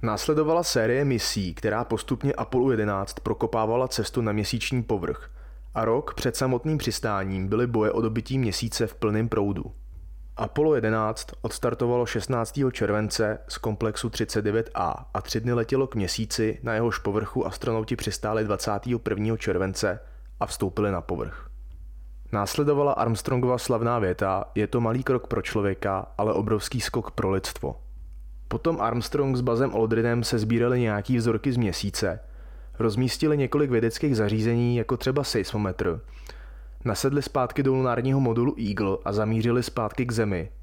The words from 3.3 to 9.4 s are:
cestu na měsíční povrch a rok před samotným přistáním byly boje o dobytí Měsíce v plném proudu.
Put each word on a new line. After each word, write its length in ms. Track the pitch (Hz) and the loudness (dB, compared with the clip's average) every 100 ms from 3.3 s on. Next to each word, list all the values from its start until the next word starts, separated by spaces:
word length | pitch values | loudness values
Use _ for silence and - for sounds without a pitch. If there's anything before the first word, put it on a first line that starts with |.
| 117 113 120 110 117 127 | 0 0 2 2 2 2
cestu 320 | - 107 - | 0 -2 0
na 120 | 113 | 0
měsíční 500 | 107 104 120 - 127 | 0 0 -2 0 -2
povrch 480 | 113 107 85 - - - - - - | 0 -2 0 -4 -8 -16 -16 -16 -8
a 100 | - | -2
rok 300 | 113 117 151 | 2 2 0
před 220 | - 127 113 | -4 -4 0
samotným 420 | 131 127 156 156 | 0 2 0 0
přistáním 720 | - - 117 101 95 95 95 | 0 -2 -2 -2 -2 -2 0
byly 180 | 107 120 | 2 2
boje 240 | 117 107 | 4 2
o 100 | - | 2
dobytí 380 | 113 110 113 131 | 0 -2 -2 0
Měsíce 480 | 120 92 117 - 110 | 0 0 -4 -2 -2
v 80 | |
plném 340 | - 110 107 113 | 0 0 2 2
proudu. 440 | 110 | 2